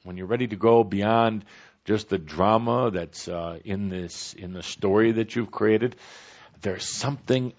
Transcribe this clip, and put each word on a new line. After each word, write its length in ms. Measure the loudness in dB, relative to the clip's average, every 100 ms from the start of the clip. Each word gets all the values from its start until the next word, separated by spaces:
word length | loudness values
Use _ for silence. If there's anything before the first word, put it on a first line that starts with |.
When 140 | -14 -10
you're 100 | -4
ready 200 | -2 -2
to 80 | 0
go 280 | 4 6
beyond 600 | 4 2 2 4 2 0 -8 -18 -20 _
just 240 | -2 -2 0
the 80 | -6
drama 760 | -4 0 4 4 2 0 0
that's, 380 | -2 -6 -10 -10
uh, 300 | -8 -8 -10
in 260 | -8 -6 -4
this, 420 | -6 -8 -10 -14
in 200 | -14 -14
the 80 | -12
story 500 | -12 -4 2 4 4
that 240 | 2 -2 -4
you've 140 | -6
created, 460 | 0 2 4 2 -4 -20 -20 -20 -20 -20 _
there's 220 | -8 -6 -8
something 680 | -6 -6 -4 0 0 0